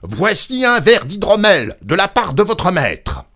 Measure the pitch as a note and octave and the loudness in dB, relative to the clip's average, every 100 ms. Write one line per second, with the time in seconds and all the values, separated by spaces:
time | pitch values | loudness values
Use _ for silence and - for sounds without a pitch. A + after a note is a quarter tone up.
0 | - G#2+ G3 - - B3+ B3+ A#3+ E3+ A3+ | -10 -2 0 0 -2 0 0 2 4 4
1 | B2+ G3+ F3 G#3+ G#3 F3 A2 - G2 E3 | 2 -6 0 2 4 2 0 -10 -4 -2
2 | G3 - A#3 C3+ G#3 A3+ F3+ E3+ B2 D2 | 0 0 -2 -2 0 0 -2 0 -2 -4
3 | - C2 - | -10 -12 -14